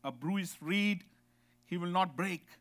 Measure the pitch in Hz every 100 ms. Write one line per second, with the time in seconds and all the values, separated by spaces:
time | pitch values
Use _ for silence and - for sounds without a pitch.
0 | - 123 147 196 180 - 151 196 208 196
1 | - _ _ _ _ _ _ 175 175 180
2 | 185 127 190 175 - -